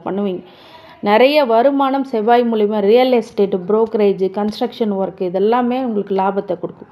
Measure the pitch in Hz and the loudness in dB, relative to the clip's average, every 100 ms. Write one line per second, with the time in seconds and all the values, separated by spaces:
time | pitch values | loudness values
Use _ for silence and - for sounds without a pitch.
0 | 170 185 202 180 - - - - - - | -6 -4 -4 -6 -12 -20 -20 -20 -20 -8
1 | 208 214 262 302 254 226 262 277 269 269 | 0 4 4 4 4 4 4 2 0 -2
2 | 262 226 208 240 240 226 208 214 196 240 | -2 -2 2 2 2 0 0 0 4 4
3 | 262 247 220 - 196 196 175 214 220 226 | 4 2 -2 -2 -2 -2 -2 0 0 0
4 | 202 185 190 196 214 208 240 - 220 196 | 0 0 -2 -2 -6 -4 -6 -4 -4 -2
5 | 185 - 185 185 208 240 240 254 254 208 | -6 -4 -6 0 0 0 0 -2 -4 -4
6 | 196 190 190 196 202 170 170 - - | -2 -2 0 -2 -6 -8 -8 -12 -20